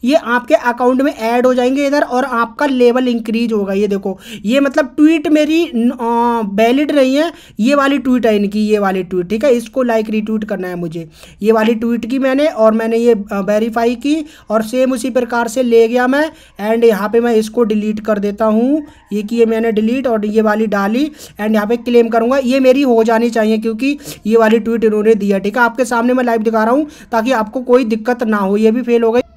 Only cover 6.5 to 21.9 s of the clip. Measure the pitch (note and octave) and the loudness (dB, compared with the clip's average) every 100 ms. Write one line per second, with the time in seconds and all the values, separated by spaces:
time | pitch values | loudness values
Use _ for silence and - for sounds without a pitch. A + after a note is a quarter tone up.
6.5 | G3 A3+ C4+ D4 D4+ C4 C4+ E4 D#4 - | 0 2 2 0 2 2 2 -2 -6 -20
7.5 | - G#3+ C#4+ C#4 C#4 C4 B3+ A3+ G#3+ G3+ | -4 0 2 2 0 0 0 2 0 0
8.5 | G#3 G#3+ G#3+ G3 F#3+ F3+ F#3 F3+ G#3+ C#4+ | -2 0 0 0 -2 -4 -4 -4 -2 2
9.5 | A#3+ A#3 - B3 A3+ A3 A3 G#3+ A3 G#3+ | 0 0 -4 0 0 -2 -4 -4 -6 -4
10.5 | G3 F#3 F3+ E3+ E3 D#3+ - - - G#3 | -6 -6 -6 -8 -10 -14 -18 -20 -6 0
11.5 | A3 G#3+ A3+ A#3 A#3 A#3 C4+ C4 C4 D4+ | 2 2 0 -2 -4 -4 -2 0 0 0
12.5 | C4 A3 A3 A3+ A3+ A#3 A3+ G3+ G3+ F#3+ | 2 2 2 0 0 2 2 0 -6 -2
13.5 | G#3 A3+ A3 A#3 A#3+ C#4 D#4 D4+ - - | 0 0 0 -2 -2 -2 -2 -4 -16 -4
14.5 | G#3+ A3 B3+ B3+ C4 C4 B3 A#3+ A#3+ A#3 | -2 0 0 0 0 -2 -2 -2 -2 -2
15.5 | C4 B3 A#3 A3+ B3 B3 C#4 D#4 - - | -2 2 4 4 2 2 0 -2 -6 -20
16.5 | _ G3+ A3+ A#3 G3 G#3 A#3 A#3+ A3+ A3 | _ -2 2 4 2 0 0 2 0 0
17.5 | A3+ A3+ G#3+ G#3 G#3+ G#3+ G#3 G3+ G3+ A3 | -2 0 0 -2 -4 -2 -2 -2 -2 0
18.5 | G#3+ A#3+ D4+ D4+ - _ G3+ G#3 A#3 A3+ | 2 0 -2 -4 -18 _ -8 -4 0 2
19.5 | A3+ A3+ G#3 A3 B3+ B3+ A3 G#3+ G#3+ A3 | 2 0 0 0 -2 -2 -2 0 0 2
20.5 | G#3+ A3 G3+ G3 A#3 D4+ D4+ - - G#3+ | 0 0 0 0 0 -2 -6 -20 -8 0
21.5 | A3 G#3 A#3 A#3 | 0 0 -2 2